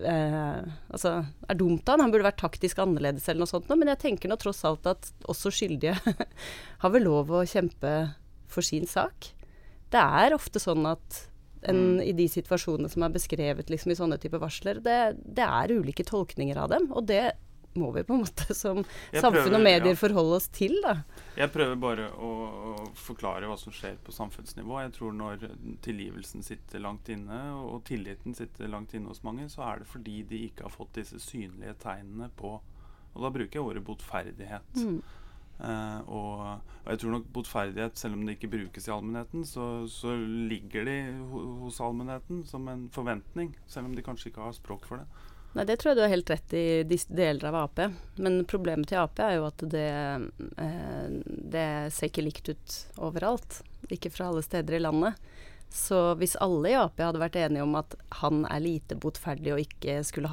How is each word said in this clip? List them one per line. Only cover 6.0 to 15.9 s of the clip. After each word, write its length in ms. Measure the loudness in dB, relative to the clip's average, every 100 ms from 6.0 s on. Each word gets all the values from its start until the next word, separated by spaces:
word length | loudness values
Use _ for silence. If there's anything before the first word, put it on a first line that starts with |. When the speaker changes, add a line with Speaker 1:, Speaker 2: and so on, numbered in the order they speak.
| 2 0 -2 -8
Speaker 1:
<laughs> 420 | -12 -12 -14 0
har 100 | 6
vel 140 | 8 8
lov 240 | 6 4
å 140 | 2 4
kjempe 460 | 4 2 0 0 2 0 -4 -16 -18 -6
for 140 | -2 0
sin 240 | 0 0
sak. 400 | 0 0 -2 -14 -16 -18 -18 -18 -18 2
Det 80 | 6
er 340 | 8 8 8 6
ofte 240 | 0 -2
sånn 240 | 2 2 2
at 300 | 0 -6 -12 -12 -18 -18 -6
en, 320 | 2 6 6 6
Speaker 2:
Mm. 80 |
Speaker 1:
i 80 | 4
de 160 | 4 4
situasjonene 600 | 2 2 2 2 0 0
som 100 | 0
er 120 | 2 0
beskrevet 560 | 0 0 0 0 -2
liksom, 220 | -2 0
i 40 | 0
sånne 220 | 2 0
typer 220 | -2 -2
varsler, 400 | -2 -2 -2 0
det, 160 | 4 4 4 0
det 240 | -4 0 2
er 240 | 4 4 4
ulike 240 | 2